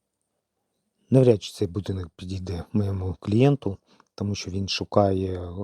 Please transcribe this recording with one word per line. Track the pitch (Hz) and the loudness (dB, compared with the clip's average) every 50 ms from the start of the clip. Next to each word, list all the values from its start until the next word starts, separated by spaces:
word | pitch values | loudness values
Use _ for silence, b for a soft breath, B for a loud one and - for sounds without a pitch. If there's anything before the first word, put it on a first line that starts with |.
| _ _ _ _ _ _ _ _ _ _ _ _ _ _ _ _ _ _ _ _ _ - | _ _ _ _ _ _ _ _ _ _ _ _ _ _ _ _ _ _ _ _ _ 2
Навряд | 117 135 131 123 110 101 - | 4 6 6 6 6 4 0
чи | - - | -8 -6
цей | - 104 | -4 -4
будинок | 85 87 107 92 - 95 95 87 82 - | -4 -2 -4 -6 -4 -6 -6 -8 -10 -12
підійде | - 92 90 95 92 92 95 90 82 - - - | -12 -10 -8 -8 -6 -6 -6 -8 -8 -8 -4 -2
моєму | 107 101 98 98 95 92 92 85 - | -2 0 0 -2 -4 -4 -4 -6 -6
клієнту, | - 104 104 117 131 143 143 - - 101 95 - b b b b b b _ | -2 0 4 4 6 4 4 2 -2 -6 -8 -8 b b b b b b _
тому | - 101 101 101 | -6 -4 -4 -4
що | - - 92 | -6 -6 -8
він | 90 98 98 92 | -6 -6 -4 -4
шукає | - - 95 - - 107 101 98 98 95 95 92 92 90 87 87 85 95 | -6 -6 -6 0 4 4 4 4 2 0 -2 -4 -4 -6 -8 -10 -10 -10